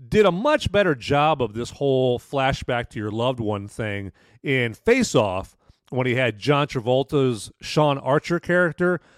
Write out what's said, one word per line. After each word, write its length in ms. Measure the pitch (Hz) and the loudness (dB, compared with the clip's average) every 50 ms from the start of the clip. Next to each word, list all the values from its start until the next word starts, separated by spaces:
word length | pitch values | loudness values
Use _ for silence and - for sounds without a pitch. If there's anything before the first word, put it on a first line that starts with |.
| 131 | -8
did 180 | 117 135 214 208 | 0 2 4 4
a 60 | 190 | 4
much 400 | 170 180 240 294 302 262 - - | 2 2 2 2 2 2 0 0
better 240 | 180 202 202 175 147 | 0 2 2 2 0
job 460 | 120 101 - 143 143 147 156 156 135 | -2 -2 0 2 2 4 2 2 0
of 120 | 123 107 104 | -2 -4 -4
this 180 | 113 120 - | -6 -8 -8
whole 480 | - - 143 139 131 131 131 127 123 117 | -6 -2 0 0 2 2 2 2 0 -2
flashback 680 | - - - 139 131 135 135 - - - 123 120 120 - | -4 -6 -4 -2 0 0 -2 -2 -4 -4 -4 -4 -4 -6
to 100 | - 117 | -8 -8
your 120 | 104 107 | -6 -6
loved 280 | 104 113 120 131 135 120 | -4 -2 -2 -2 -2 -2
one 280 | 110 104 104 101 101 | -4 -4 -4 -4 -6
thing 440 | 104 - - 117 107 101 101 98 95 - _ _ _ _ _ - | -10 -8 -8 -6 -6 -6 -6 -8 -10 -14 _ _ _ _ _ -6
in 300 | 151 135 131 120 117 107 | -4 -2 -2 -2 -2 -6
Face 400 | - _ 220 240 269 226 - - | -4 _ 2 2 2 2 2 2
Off 400 | 131 107 98 90 95 92 - _ _ _ - _ _ _ _ | 2 2 2 0 -4 -8 -10 _ _ _ -20 _ _ _ _
when 180 | 139 123 127 | -4 -2 0
he 80 | 127 117 | 0 0
had 240 | 127 131 117 107 101 | 2 0 0 -2 -2
John 280 | 95 135 147 143 147 | 0 2 2 2 2
Travolta's 840 | - - 135 104 120 127 131 135 - 156 143 135 127 120 101 - - - _ | 0 -4 -4 -2 0 0 0 0 0 0 0 2 0 0 -4 -8 -14 -18 _
Sean 360 | - - - 156 151 147 139 | -14 -2 0 2 2 2 2
Archer 420 | 135 - 131 139 156 - - 170 170 | 0 0 0 0 0 0 -2 -4 -4
character 600 | - - 175 180 180 165 147 - 175 180 180 160 - _ _ | -2 0 2 2 2 0 0 0 0 0 0 -2 -6 _ _